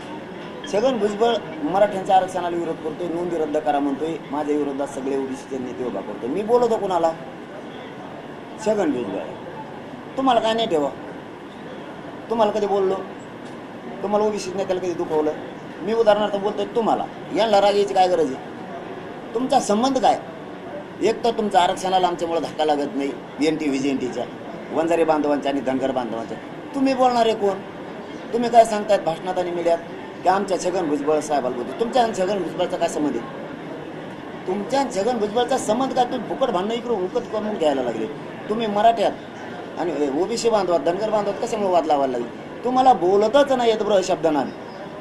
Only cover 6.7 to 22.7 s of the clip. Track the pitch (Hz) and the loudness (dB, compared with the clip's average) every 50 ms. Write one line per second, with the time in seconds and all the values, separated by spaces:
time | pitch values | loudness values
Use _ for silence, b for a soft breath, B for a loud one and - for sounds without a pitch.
6.7 | 226 202 202 190 185 170 165 165 160 - - - - - - - - - - - | 2 0 0 0 2 2 2 2 0 -2 -8 -12 -14 -14 -14 -14 -14 -14 -14 -12
7.7 | - - - - - - - - - - - - - - - - - - - 208 | -12 -14 -14 -14 -14 -14 -14 -12 -14 -14 -14 -14 -14 -14 -14 -14 -12 -4 -2 0
8.7 | 220 208 185 156 131 123 117 98 95 92 80 78 - - - - - - - - | 2 2 2 0 0 0 -2 -4 -6 -6 -6 -8 -10 -12 -12 -12 -12 -12 -12 -12
9.7 | - - - - - - - - - 262 269 262 240 226 220 220 220 226 226 - | -12 -14 -14 -14 -14 -14 -14 -8 -4 0 2 4 4 4 4 2 2 0 0 2
10.7 | 175 151 143 135 - - - - - - - - - - - - - - - - | 2 2 0 0 -4 -8 -12 -12 -12 -14 -14 -14 -14 -16 -16 -16 -14 -14 -14 -14
11.7 | - - - - - - - - - - - - 220 233 214 208 208 214 202 202 | -14 -12 -14 -14 -14 -14 -14 -14 -14 -12 -6 -2 2 4 4 4 4 2 0 2
12.7 | 196 202 190 190 190 190 190 - - - - - - - - - - - - - | 2 2 2 2 0 -2 -4 -8 -12 -14 -14 -14 -14 -14 -14 -14 -14 -14 -14 -14
13.7 | - - - - - - 190 202 208 208 214 214 208 202 - 185 - 196 185 185 | -14 -14 -12 -12 -8 -6 -2 0 2 2 2 2 0 -2 -4 -4 -4 -2 -2 -2
14.7 | 185 180 180 180 170 160 175 151 160 151 151 151 147 - - - - - - - | -2 -2 -2 -2 -2 -2 -2 0 0 2 2 2 -2 -4 -6 -12 -12 -12 -14 -14
15.7 | - - - 202 220 226 226 214 208 208 214 202 202 202 190 208 196 190 202 202 | -12 -6 -4 0 2 4 6 6 6 6 4 0 0 0 -2 -2 -2 -2 -4 -2
16.7 | - 233 220 175 131 107 - - - - - - 131 175 220 233 208 196 196 202 | -2 0 2 2 2 0 0 -4 -10 -12 -10 -4 0 0 4 4 6 6 6 6
17.7 | 202 202 196 196 185 185 185 180 180 165 156 131 127 - - - - - - - | 6 4 2 4 4 4 6 6 4 4 2 0 -2 -6 -10 -12 -12 -12 -12 -12
18.7 | - - - - - - - - - - - - - 226 262 254 277 240 - - | -12 -10 -10 -10 -12 -12 -12 -12 -12 -12 -8 -6 -4 -2 2 4 4 4 4 4
19.7 | 202 214 247 269 269 - 208 160 139 - - - - - - - - - - - | 4 4 4 4 4 4 4 4 4 2 0 -8 -12 -14 -14 -14 -14 -12 -12 -12
20.7 | - - - - - - 160 208 226 - - 233 226 - 214 202 190 180 175 180 | -10 -10 -12 -12 -4 0 0 0 2 2 0 0 2 0 0 2 4 4 4 4
21.7 | 185 180 190 185 185 185 180 175 175 160 170 165 165 165 156 156 - - 156 156 | 2 0 0 2 2 4 4 2 2 0 -2 0 0 0 -2 -2 -2 0 2 2